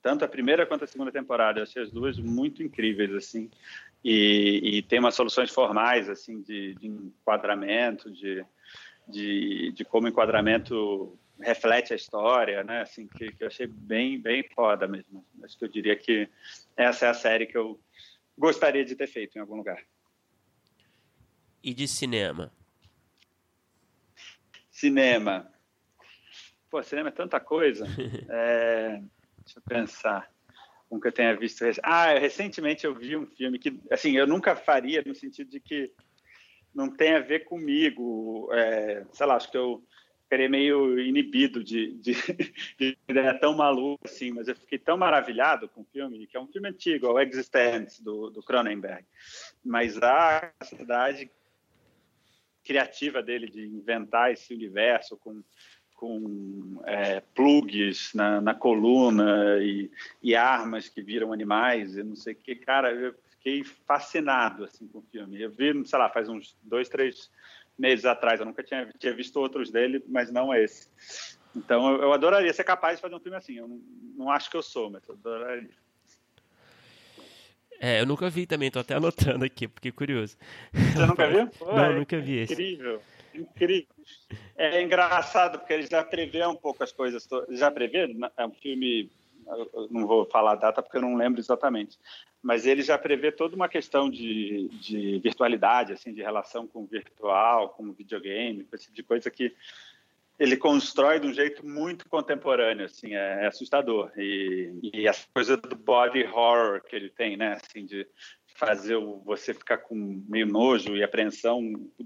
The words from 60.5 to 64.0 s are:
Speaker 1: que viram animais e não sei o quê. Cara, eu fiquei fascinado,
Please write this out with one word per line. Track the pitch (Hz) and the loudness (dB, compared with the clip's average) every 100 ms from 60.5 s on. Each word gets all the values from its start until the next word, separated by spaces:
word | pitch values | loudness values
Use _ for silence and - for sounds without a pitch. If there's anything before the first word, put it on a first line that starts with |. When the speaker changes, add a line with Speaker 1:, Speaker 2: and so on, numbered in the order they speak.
| 123 113 110 - | 2 0 -8 -10
Speaker 1:
que | - | -14
viram | 98 110 110 | -8 -4 -4
animais | 110 104 107 123 117 101 98 | -4 0 2 2 0 -4 -8
e | |
não | 107 | -10
sei | 104 117 | -12 -14
o | - | -14
quê. | - | -12
Cara, | 123 - 135 127 | -10 0 2 2
eu | 120 127 - _ | -2 -6 -10 _
fiquei | _ 131 139 | _ -6 -6
fascinado, | 135 - - 143 | -8 -14 -2 -2